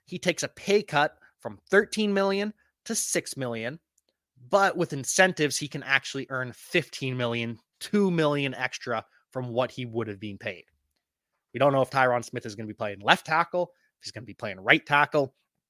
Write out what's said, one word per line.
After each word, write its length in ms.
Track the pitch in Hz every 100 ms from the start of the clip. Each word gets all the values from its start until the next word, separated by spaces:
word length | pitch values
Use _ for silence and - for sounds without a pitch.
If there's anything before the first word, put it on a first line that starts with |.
| -
he 120 | 180
takes 240 | 180 165
a 60 | 143
pay 340 | - - 202
cut 340 | - 147 156 - _ _
from 220 | 117 101 -
thirteen 440 | 196 220 214 208
million 400 | 196 196 196 214 - _ _
to 120 | - -
six 400 | - 175 - -
million, 420 | 127 117 113 160 _ _ _ _ _ _ 123
but 280 | 196 196 175
with 160 | 165
incentives, 640 | 139 123 - 185 170 147 -
he 120 | 147
can 160 | 143
actually 420 | 135 135 - 139 127
earn 220 | 131 127
fifteen 640 | - - 175 - - 135 127
million, 440 | 120 117 117 113 _ -
two 320 | - 208 196
million 440 | 170 151 147 139
extra 500 | 123 127 - - 113 - _ _
from 200 | 131 127
what 200 | 117 123
he 160 | - 120
would 220 | 113 107
have 100 | 101
been 200 | 107 101
paid. 260 | 107 90 - _ _ _ _ _ _ _ _
We 40 | 120
don't 140 | 143
know 100 | 135
if 80 | 127
Tyron 340 | 135 127 120
Smith 220 | 113 - 117
is 100 | 101
gonna 100 | 110
be 80 |
playing 260 | 107 107 98
left 240 | 107 180
tackle, 480 | - 160 170 180 175 _ _ _
if 60 |
he's 80 | -
gonna 140 | - 101
be 80 |
playing 240 | 98 107 95
right 260 | 101 151
tackle. 520 | - 143 147 151 131 _ _ _ _